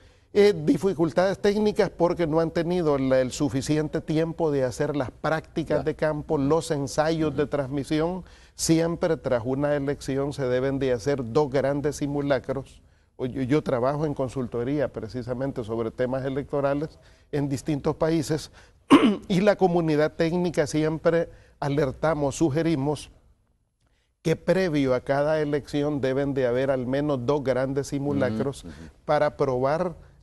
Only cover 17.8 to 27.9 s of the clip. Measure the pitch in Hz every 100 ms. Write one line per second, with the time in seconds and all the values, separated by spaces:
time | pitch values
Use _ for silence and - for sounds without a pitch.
17.8 | 160 - 160 165 135 156 - - - _
18.8 | _ 285 254 196 - 185 208 196 190 175
19.8 | 160 147 151 - 165 180 175 165 147 156
20.8 | 156 156 170 165 170 - - _ 143 139
21.8 | 135 - 156 151 143 - 160 143 160 151
22.8 | 139 147 - - _ _ _ _ _ _
23.8 | _ _ _ _ 165 156 - 175 185 147
24.8 | 135 127 - 139 147 156 147 147 - 147
25.8 | 147 143 131 131 143 135 123 123 135 131
26.8 | 123 135 151 135 120 147 131 123 135 139
27.8 | 135